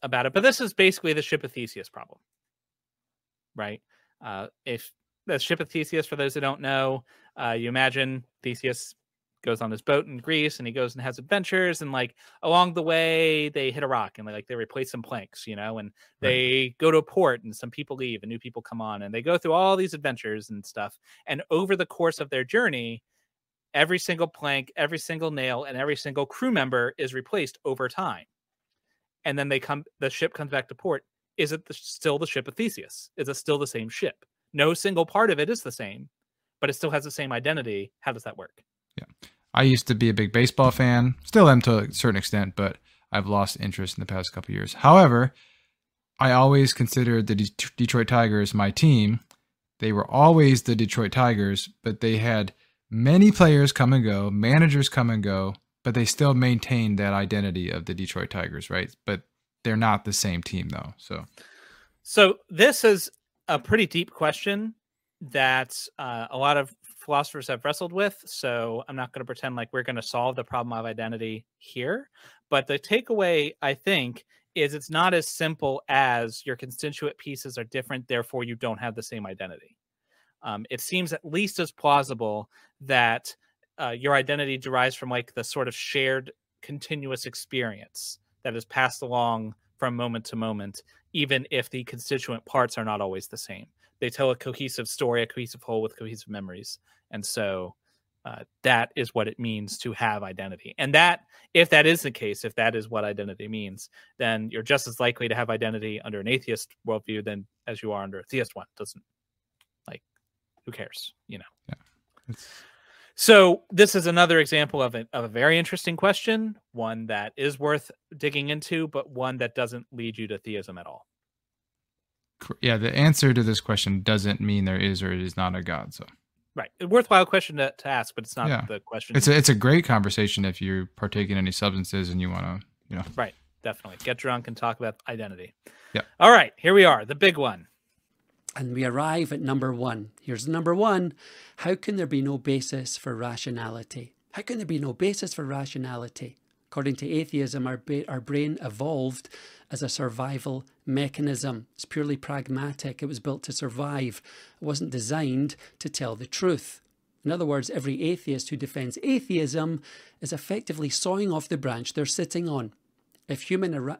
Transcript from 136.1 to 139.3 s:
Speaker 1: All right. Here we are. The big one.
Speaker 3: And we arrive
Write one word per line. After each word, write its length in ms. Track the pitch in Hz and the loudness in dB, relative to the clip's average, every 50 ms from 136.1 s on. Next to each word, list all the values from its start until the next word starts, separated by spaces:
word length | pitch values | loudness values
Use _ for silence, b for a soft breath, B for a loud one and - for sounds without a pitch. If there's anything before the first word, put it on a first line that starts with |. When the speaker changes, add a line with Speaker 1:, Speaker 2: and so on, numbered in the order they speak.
| b b | b b
Speaker 1:
All 120 | 165 220 | 10 10
right. 220 | 240 208 147 - - | 12 10 8 4 -2
Here 160 | _ - 170 190 | _ 2 6 8
we 120 | 202 190 | 10 10
are. 200 | 170 139 110 107 | 10 8 6 2
The 100 | 117 143 | -6 0
big 220 | 147 190 190 170 | 4 4 4 4
one. 300 | 147 135 120 98 90 85 _ _ _ _ _ _ _ _ _ _ _ _ _ _ _ _ - - | 4 -2 -2 -2 -6 -14 _ _ _ _ _ _ _ _ _ _ _ _ _ _ _ _ -14 -10
Speaker 3:
And 180 | - 131 123 123 | -8 -8 -6 -2
we 100 | 127 131 | -2 -2
arrive 480 | 127 120 139 151 156 160 170 165 - | 0 0 0 0 0 0 0 -2 -2